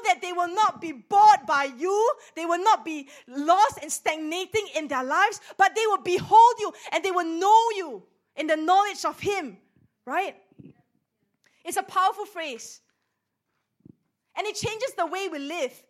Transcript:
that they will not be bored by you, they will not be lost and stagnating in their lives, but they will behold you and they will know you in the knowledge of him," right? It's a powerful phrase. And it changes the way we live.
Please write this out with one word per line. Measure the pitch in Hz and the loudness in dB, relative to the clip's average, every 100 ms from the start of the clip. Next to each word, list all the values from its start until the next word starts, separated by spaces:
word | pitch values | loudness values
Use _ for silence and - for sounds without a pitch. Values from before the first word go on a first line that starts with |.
that | 440 359 | 0 -2
they | 359 | -2
will | 349 349 | -4 -4
not | 381 415 - | 0 0 -2
be | 330 | -12
bored | 262 - - 427 285 285 | -14 0 6 6 6 2
by | 285 277 240 | -2 -2 -4
you, | 349 403 453 571 - 320 | -4 0 0 -2 -8 -8
they | 339 | -4
will | 349 | 0
not | 403 - | 2 2
be | 269 302 277 - - | 0 -10 -12 -20 -14
lost | 262 294 381 554 - | -4 2 4 4 0
and | 294 | -10
stagnating | - - 311 311 349 370 440 381 269 | -6 -4 -4 -4 -6 -4 -4 -4 -6
in | 302 | -4
their | 269 | -4
lives, | 262 311 427 403 - - | -2 0 0 -2 -8 0
but | 381 | 2
they | 403 440 | 2 0
will | 381 | 0
behold | 294 359 - 427 466 466 | 0 -2 6 8 8 6
you | 392 - - | -6 -8 -6
and | 330 | -4
they | 381 | -2
will | 359 | -2
know | 330 330 392 440 466 | -2 0 4 6 4
you | 415 330 208 - _ _ - | -2 -8 -10 -18 _ _ -8
in | 311 | -2
the | 311 | -2
knowledge | 311 381 403 381 | 2 2 2 -2
of | 320 - | -6 -6
him," | 381 392 277 180 _ _ _ _ | -4 -4 -6 -14 _ _ _ _
right? | - 320 381 - _ _ - _ _ _ _ _ _ _ _ _ | -8 -4 -4 -8 _ _ -20 _ _ _ _ _ _ _ _ _
It's | 330 381 | -10 -6
a | |
powerful | 370 370 381 381 415 | -4 0 0 0 -10
phrase. | 359 311 226 - - _ _ _ _ _ _ _ _ _ _ - - _ _ _ - | -10 -10 -10 -16 -20 _ _ _ _ _ _ _ _ _ _ -20 -20 _ _ _ -10
And | 415 | -10
it | |
changes | - - 440 508 - | -8 -8 -6 -8 -4
the | 330 | -6
way | 370 392 | -6 -8
we | 311 | -8
live. | 277 339 262 - _ | -8 -6 -8 -10 _